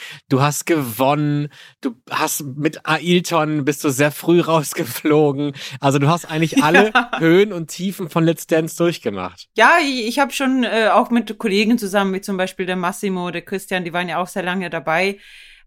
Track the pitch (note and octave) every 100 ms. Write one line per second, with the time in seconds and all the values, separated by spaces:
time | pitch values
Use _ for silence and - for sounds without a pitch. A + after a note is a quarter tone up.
0 | - - _ C3 C#3+ D3 - E3 B2+ A2
1 | C3+ D3 D3 D3 D3 - - _ C4 A#3
2 | - - D#3 - C#3+ C#3+ C#3+ - - D#3
3 | E3+ F3 F3 E3+ D3+ D3+ C#3 C#3+ D#3 B2+
4 | D3 - - F3 D3+ D#3+ C#3 - C3 -
5 | D#3+ D3+ D3+ C#3 D3 C#3 - C3+ C#3 C#3
6 | C#3+ E3+ - D#3 D#3+ - D#3+ - G#3+ A#3
7 | A#3+ - E3 F3 G#3+ F3 D#3+ - F#3+ F3+
8 | E3+ E3+ E3 D#3+ - D#3+ D#3+ - E3+ -
9 | A#2 G2 F2+ - - - A#3+ E4+ C#4+ B3+
10 | A3 A#3+ C#4 - C4 C4 A#3 G#3+ G#3+ F#3
11 | A#3 A#3 A3 G#3+ A3 G3 G#3+ A#3+ G3 G3+
12 | G3 F#3+ G3+ F#3+ F#3 - F3+ F#3 F3 F#3+
13 | G3+ F#3 F3 E3+ - G3 - F#3 E3+ F3
14 | F3+ D#3+ F3+ G3+ F3 F#3 F3+ E3+ D#3 D#3+
15 | F#3+ G3+ - - - -